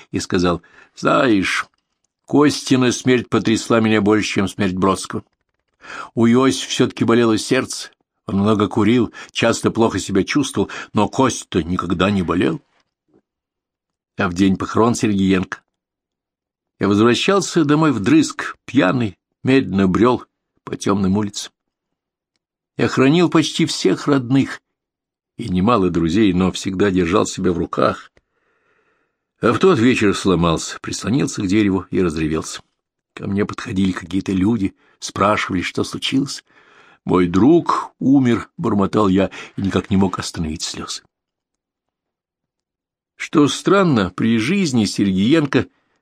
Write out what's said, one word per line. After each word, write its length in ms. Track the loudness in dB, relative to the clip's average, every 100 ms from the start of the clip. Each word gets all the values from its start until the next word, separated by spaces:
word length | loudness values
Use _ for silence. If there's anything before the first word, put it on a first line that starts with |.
| -10
и 80 | -8
сказал: 420 | -4 0 0 -2 -8 -20 -20 -6
«Знаешь, 720 | 0 2 2 2 0 -4 -8 _ _ _ _ _ -2
Костина 640 | 2 2 0 0 2 2
смерть 380 | 0 0 0 0
потрясла 500 | -2 0 0 2 2
меня 220 | 2 2
больше, 280 | 2 2 0
чем 200 | -2 -4
смерть 260 | -2 -4
Бродского. 480 | 0 0 0 -4 -12 -12 _ _ _ _ _ -18 -16 -8
У 120 | 0 4
Иосифа 420 | 4 4 0 -4
все-таки 360 | -2 0 0
болело 340 | 2 4 4 0
сердце, 520 | 0 -2 -2 -8 -14 _ _ _ -6
он 120 | 0
много 300 | 2 2 0
курил, 440 | 0 2 2 0 -6 -14
часто 400 | -2 0 0 -2
плохо 280 | 0 0 0
себя 260 | -2 -2
чувствовал, 460 | 0 -2 -2 -2 -4 -6 -6
но 140 | -2 0
Костя-то 540 | 2 0 -2 -6 -4
никогда 480 | -2 -4 -4 0 0
не 120 | 0
болел». 380 | 0 0 0 -4 _ _ _ _ _ _ _ _ _ _ _ _ _ _ _ -6
А 120 | -4
в 60 |
день 220 | 0 2 0
похорон 380 | -2 0 0
Сергеенко 680 | 2 0 0 2 0 -2 -10 _ _ _ _ _ _ _ _ _ _ _ -4
я 80 | 0
возвращался 760 | 4 4 2 2 0 0 0
домой 280 | 2 2 2
вдрызг, 640 | 0 2 2 2 -4 -12 -14
пьяный, 520 | -4 0 0 0 -4 -8 _ _
медленно 420 | 0 2 2 0 2
брел 380 | 4 2 0 -6 _ _ _
по 120 | -14 -8
темным 400 | -4 -2 0 -2
улицам. 340 | -4 -8 -14 _ _ _ _ _ _ _ _ _ _ _ _ -4
Я 120 | -2
хранил 420 | 2 4 4 4
почти 360 | 2 0 -2 -2
всех 420 | 0 0 0 0
родных 520 | 0 2 0 0 -6 _ _ _ _ _ _ _ -12
и 120 | -4
немало 420 | 0 2 2 2
друзей, 420 | 0 0 2 2
но 180 | 2 0
всегда 400 | -2 -6 -2 0
держал 340 | 0 0 0
себя 280 | -2 -2 -4
в 60 | -2
руках. 520 | -4 -2 -2 -2 -12 _ _ _ _ _ _ _ _ _ _ _ _ _
А 120 | 0
в 80 | 4
тот 180 | 4 4
вечер 380 | 2 2 2 0
сломался, 640 | 0 2 2 0 -4 -12
прислонился 600 | -12 -8 -4 -2 -2 -4
к 40 | -2
дереву 400 | 0 2 0 -2
и 120 | -2
разревелся. 600 | -2 -2 -4 -4 -6 -14 -18 _ _ _ _
Ко 140 | -12 -6
мне 160 | -4
подходили 480 | -4 -6 -8 -2 -2
какие-то 400 | -2 -6 -6 -2
люди — 420 | 0 0 0 -4 -8 _ _
спрашивали, 600 | -10 0 0 0 -2 -6
что 220 | -6 -6
случилось. 600 | -6 -8 -4 -2 -4 -8 -16 _ _ _ _ _
«Мой 240 | -2 0 2
друг 640 | 2 4 4 2 -4 -6 -4
умер», 500 | 2 2 2 0 -4 -8
бормотал 500 | -2 0 0 2 2
я 240 | 2 0 -4 -14 -8
и 60 |
никак 280 | -4 -2 0
не 60 | 0
мог 220 | 0 -2
остановить 440 | -8 -8 -8 -8
слезы. 400 | -10 -12 -12 -14 -16 _ _ _ _ _ _ _ _ _ _ _ _ _ _ _ _ _ _ _ _
Что 320 | -18 -4 2 2
странно, 640 | 0 2 2 4 2 0
при 280 | 0 0 0
жизни 480 | 0 0 0 0 0
Сергеенко 840 | 0 0 2 2 2 2 0 -2 _ _ _